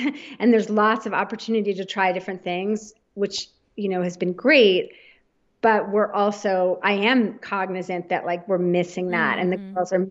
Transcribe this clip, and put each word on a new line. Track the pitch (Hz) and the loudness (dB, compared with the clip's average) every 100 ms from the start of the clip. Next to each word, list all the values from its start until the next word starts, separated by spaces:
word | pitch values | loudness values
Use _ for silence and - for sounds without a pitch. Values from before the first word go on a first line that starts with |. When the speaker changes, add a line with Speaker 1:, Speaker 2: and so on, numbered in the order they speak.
| 254 294 | -6 -6
Speaker 1:
<laughs> | - - | -14 0
And | 254 | 4
there's | 226 208 | 4 4
lots | 208 214 226 226 | 2 4 2 -2
of | |
opportunity | 180 202 220 - 226 208 | -2 -4 -6 -2 -2 0
to | 185 190 | -4 -4
try | 208 190 | 0 0
different | 180 180 185 | 0 -4 -10
things, | - 175 196 214 214 - _ | -6 -4 -2 -4 -6 -20 _
which, | - 196 - - _ _ - | -6 -4 -4 -12 _ _ -8
you | 202 | -4
know, | 185 | -2
has | 180 175 | -2 -2
been | 180 | -4
great. | 180 247 302 214 185 - - - _ _ _ _ _ | -2 4 6 6 4 -2 -10 -20 _ _ _ _ _
But | 226 214 202 | 2 2 2
we're | 208 208 | 0 0
also, | 202 202 208 208 185 185 180 | 0 0 0 -2 0 0 0
I | 190 | 0
am | 202 208 254 208 - | 0 2 2 2 -2
cognizant | - 196 190 185 175 180 170 | -8 -6 -4 -6 -6 -6 -2
that, | 180 - | -4 -2
like, | 175 175 | -6 -2
we're | 185 | 0
missing | 180 175 175 180 180 | 2 2 0 -4 -4
that, | 175 151 104 | 0 0 0
and | 180 | 0
the | 185 | -2
Speaker 2:
Mm-hmm. | 190 | -4
Speaker 1:
girls | 190 175 | -4 -2
are | 185 190 | 0 -2